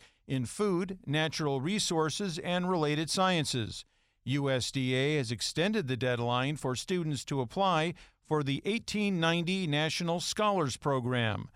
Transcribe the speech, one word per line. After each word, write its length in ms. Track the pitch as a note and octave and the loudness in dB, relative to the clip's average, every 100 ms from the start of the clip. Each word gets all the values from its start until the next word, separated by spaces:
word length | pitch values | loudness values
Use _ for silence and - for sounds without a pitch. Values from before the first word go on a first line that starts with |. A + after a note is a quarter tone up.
| - _ - | -14 _ -4
in 180 | C3+ A2+ | -4 -2
food, 540 | - G#3 F3 F#3+ F#3 C#3 | 0 2 2 -2 -6 -2
natural 540 | D#3 D#3 - D3 C3+ | 0 0 0 0 0
resources, 800 | D#3 G#3 - D#3+ D3 - G3 D#3+ | 0 0 0 2 0 0 -4 -4
and 320 | F3 F3+ F3+ | -2 0 2
related 400 | F3 D3 D3+ D#3+ | 2 2 0 0
sciences. 760 | F#3+ F#3 E3+ C#3 B2 G#2 - - _ _ _ | 2 2 2 0 -2 -2 -6 -16 _ _ _
U 240 | A#2+ C#3+ C#3 | -2 0 2
S 220 | C3 - | 0 0
D 240 | C3+ B2+ | 0 2
A 220 | B2+ C#3+ D3+ | 2 2 0
has 160 | A#2 | 0
extended 560 | A#2 - D3+ G3 A3 B2+ | -2 -2 0 0 0 0
the 80 | A#2+ | 0
deadline 580 | B2+ A#2+ A#2+ B2 C3+ | 0 0 2 0 0
for 220 | D3+ C3 B2 | -2 -2 -4
students 480 | - F3+ D#3 C3+ | -2 -2 0 -2
to 160 | - C#3 | -2 -2
apply 540 | A#2+ F#3+ F#3+ D#3+ E3 D#3+ - _ - | -2 2 2 4 0 -4 -16 _ -2
for 160 | D3+ | 0
the 180 | C#3 C#3 | 0 -2
eighteen 560 | - A3+ - G#3+ G3+ F3+ | -2 -4 -2 -2 0 2
ninety 480 | D#3+ E3+ E3+ F#3+ E3+ | 2 2 0 -2 0
National 500 | D3 D#3 - F3 F3 | 0 0 -2 -2 -2
Scholars 560 | - - G#3 F#3+ C#3 - | -2 0 2 2 0 -2
Program. 720 | D3 C3 A#2+ B2 A2+ G2+ - | 0 0 0 0 0 -2 -8